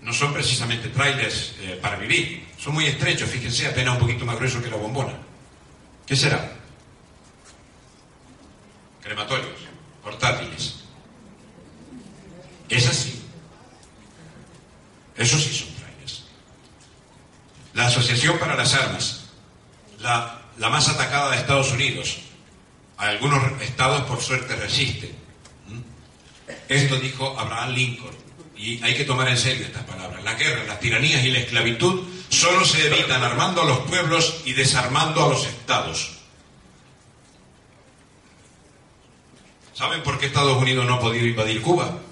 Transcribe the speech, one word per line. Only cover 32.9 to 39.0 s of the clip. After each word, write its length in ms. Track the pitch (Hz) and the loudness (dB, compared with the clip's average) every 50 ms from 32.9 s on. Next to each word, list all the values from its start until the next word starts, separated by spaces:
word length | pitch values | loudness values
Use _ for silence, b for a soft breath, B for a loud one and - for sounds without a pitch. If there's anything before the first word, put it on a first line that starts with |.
| - - - - 131 127 | 4 2 2 2 0 2
armando 380 | 123 - - 131 - - 180 170 | 2 0 2 2 0 2 2 2
a 60 | 156 | 4
los 140 | 147 131 123 | 4 2 2
pueblos 600 | - - 175 185 - 147 165 165 165 - - - - | 0 0 0 0 2 4 4 4 2 2 0 -4 -6
y 80 | 131 131 | -4 0
desarmando 720 | 135 135 - - 127 - 127 135 151 160 160 156 127 127 | 2 2 4 4 2 2 2 2 2 2 2 4 4 4
a 20 | 127 | 4
los 160 | - - - | 4 2 -2
estados. 680 | - - - - - 87 - - 82 80 - - - - - - - - - - - - - - - - - - - - _ - - - - - - - - - - - - - - - - - - - - - _ _ - _ - - - - - - - - - - - - - - _ | -4 -6 -10 -2 0 0 0 0 -2 -4 -6 -6 -6 -10 -16 -20 -20 -20 -20 -20 -20 -20 -20 -20 -20 -20 -20 -20 -20 -20 _ -20 -20 -20 -20 -20 -20 -20 -20 -20 -20 -20 -20 -20 -20 -20 -20 -20 -20 -20 -20 -20 _ _ -20 _ -20 -20 -20 -20 -20 -20 -20 -20 -20 -20 -20 -20 -20 -20 _